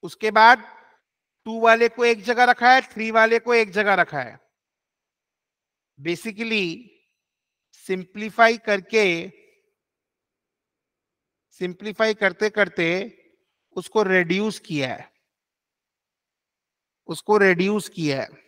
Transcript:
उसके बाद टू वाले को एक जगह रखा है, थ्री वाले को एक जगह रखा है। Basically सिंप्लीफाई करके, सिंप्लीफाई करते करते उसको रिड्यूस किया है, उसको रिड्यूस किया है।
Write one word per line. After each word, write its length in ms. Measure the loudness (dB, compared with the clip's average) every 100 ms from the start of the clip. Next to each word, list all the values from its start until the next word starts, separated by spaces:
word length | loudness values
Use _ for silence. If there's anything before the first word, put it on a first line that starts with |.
उसके 280 | -18 -8 -2
बाद 320 | 6 8 6 2 -20 _ _ _ _ _ _ -12
टू 140 | 0
वाले 280 | 4 4 2
को 160 | 0 -2
एक 160 | -2
जगह 200 | -4 0 2
रखा 220 | 2 4
है, 80 | 4
थ्री 280 | 2 -10 -2
वाले 280 | 2 2 2
को 140 | 0
एक 180 | 0 0
जगह 220 | -2 0 0
रखा 200 | 0 -4
है। 180 | -12 -16 _ _ _ _ _ _ _ _ _ _ _ _ _ _ _ _
Basically 920 | -8 -8 -8 -10 -6 -4 -4 -8 -16 _ _ _ _ _ _ _ _ _ -10
सिंप्लीफाई 720 | -8 -8 -12 -12 2 2 2 -4
करके, 400 | -4 -2 0 0 -2 -8 -18 _ _ _ _ _ _ _ _ _ _ _ _ _ _ _ _ _ _ _ _ _ _
सिंप्लीफाई 540 | -10 -10 -14 -4 -2
करते 360 | 0 -2 -2 -4
करते 380 | -2 -4 0 -2 -2 -6 _ _ _ _ _ _ -14
उसको 280 | -4 -2
रिड्यूस 560 | 2 2 0 -2 -2 -6 -8
किया 280 | -6 -6
है, 180 | -8 -16 _ _ _ _ _ _ _ _ _ _ _ _ _ _ _ _ _ _ _ -16
उसको 300 | -14 -2 2
रिड्यूस 520 | 2 2 -2 -4 -8
किया 320 | -8 -6 -4
है। 200 | -8 -14